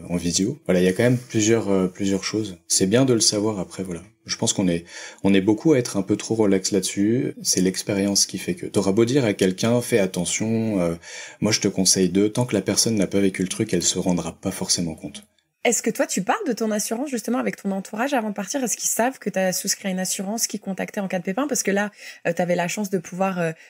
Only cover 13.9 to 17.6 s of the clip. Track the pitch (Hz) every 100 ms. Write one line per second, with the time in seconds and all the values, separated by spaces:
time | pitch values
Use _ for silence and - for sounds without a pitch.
13.9 | 92 92 87 85 - 98 - 98 - 85
14.9 | 80 73 - - _ _ _ 240 240 -
15.9 | - 302 - 185 370 370 220 220 208 -
16.9 | 226 294 247 - 254 220 -